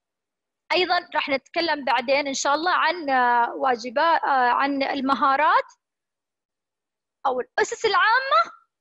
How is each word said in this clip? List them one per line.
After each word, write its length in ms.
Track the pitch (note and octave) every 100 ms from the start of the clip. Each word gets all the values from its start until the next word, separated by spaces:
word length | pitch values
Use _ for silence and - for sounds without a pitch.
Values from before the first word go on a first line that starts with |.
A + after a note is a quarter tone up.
| _ _ _ _ _ _ _
أيضًا 380 | D#4+ F4+ F4+ - D4+
راح 140 | D4
نتكلم 560 | C4+ - - E4 D4+ C4
بعدين 420 | A#3+ B3 C#4 C#4+
إن 60 |
شاء 220 | C4+ D4 D4
الله 160 | E4+
عن، 380 | D#4 D4 F4 C#4+
آه، 440 | C4 B3 A#3+ A#3 E4
واجبات، 680 | C4+ B3 B3 A#3 E4 D#4+
آه، 260 | - C4+ B3
عن 340 | - C#4 C#4
المهارات 840 | C4+ C#4+ C4 C4+ C#4 C4+ D#4 G#4+ C5 _ _ _ _ _ _ _ _ _ _ _ _ _ _ _ C#4
أو 140 | B3+
الأسس 460 | A#3 - G#4 A#4 A4
العامة 760 | F#4+ G4 A#4 C5+ D5+ E5 - _ _